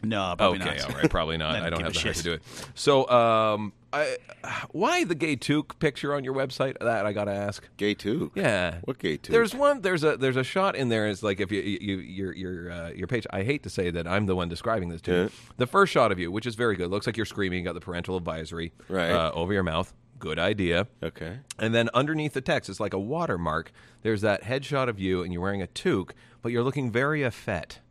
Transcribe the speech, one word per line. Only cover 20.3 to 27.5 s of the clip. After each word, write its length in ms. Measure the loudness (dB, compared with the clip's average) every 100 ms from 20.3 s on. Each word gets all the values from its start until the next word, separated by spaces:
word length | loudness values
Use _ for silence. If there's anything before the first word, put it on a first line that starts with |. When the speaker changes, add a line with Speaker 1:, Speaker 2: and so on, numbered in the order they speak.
| 0
Speaker 2:
idea. 480 | 0 2 2 2 0 _
Speaker 3:
Okay. 360 | -10 -8 -12 -12 -14 -4
Speaker 2:
And 140 | 2 2
then 140 | 4
underneath 400 | 2 2 0 -2
the 80 | -4
text, 280 | -2 -2 -2
it's 100 | -6
like 140 | -4
a 60 | -4
watermark. 720 | -2 -4 -2 -2 0 -2 -4 -16 -20 -6
There's 200 | -2 2
that 220 | 2 2
headshot 460 | 0 -4 -2 -2 0
of 100 | 0
you, 220 | 0 0
and 100 | 0
you're 120 | -2
wearing 180 | -2 -2
a 60 | -4
toque, 480 | -2 2 2 0 -12 -20 -10
but 100 | -4
you're 120 | 0
looking 280 | 0 0 0
very 300 | 2 2 0
effete. 560 | -2 -4 -4